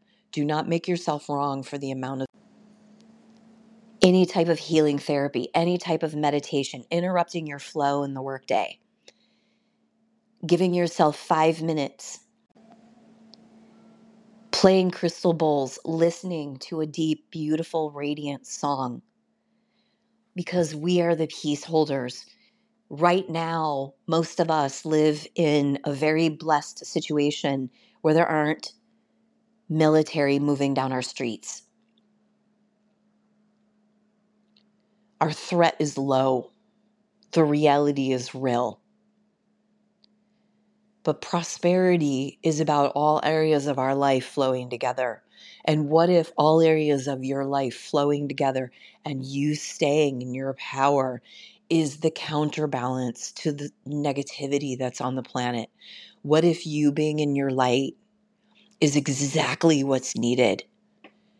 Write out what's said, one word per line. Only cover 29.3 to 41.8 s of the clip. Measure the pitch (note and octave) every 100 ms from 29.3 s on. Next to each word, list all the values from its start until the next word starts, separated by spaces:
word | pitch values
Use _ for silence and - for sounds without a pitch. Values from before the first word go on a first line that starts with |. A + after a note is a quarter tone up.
| _ _ _ -
military | D#3 D#3 D#3 D#3 D#3+ C#3 C#3
moving | C#3+ C#3 C#3
down | C3+ C3
our | B2+
streets. | B2+ - A#2+ G#2+ - - - _ _ _ _ _ _ _ _ _ _ _ _ _ _ _ _ _ _ _ _ _ _ _ _ _ _ _ _ _ _ _ _ _ _ _
Our | D#3
threat | D3+ - F3 E3 -
is | D3+ C#3
low. | C#3 C3 C3+ B2+ - _ _ _ _ _ _ _ _
The | E3+
reality | D3+ D3 D3+ C#3+ D3 C#3 C3
is | B2+ A#2+
real. | C3 C3 A#2+ A#2 - _ _ _ _ _ _ _ _ _ _ _ _ _ _ _ _ _ _ _ _ _ _
But | D#3+ D3+
prosperity | - F3 D#3+ - F3 F#3